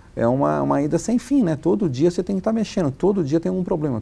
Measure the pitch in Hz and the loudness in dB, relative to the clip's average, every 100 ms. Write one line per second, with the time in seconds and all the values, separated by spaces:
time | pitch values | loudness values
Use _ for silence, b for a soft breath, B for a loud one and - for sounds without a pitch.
0 | b - 117 131 147 151 139 143 147 165 | b -2 0 2 2 0 0 0 0 -2
1 | - 240 - 285 180 156 165 202 185 127 | 0 -2 2 2 2 0 0 0 0 2
2 | 170 175 185 196 220 226 208 - 151 131 | 0 0 -2 -2 -2 -2 -2 0 -2 0
3 | 180 202 143 160 180 185 180 175 151 113 | 0 0 0 0 0 -2 -2 -2 -2 -4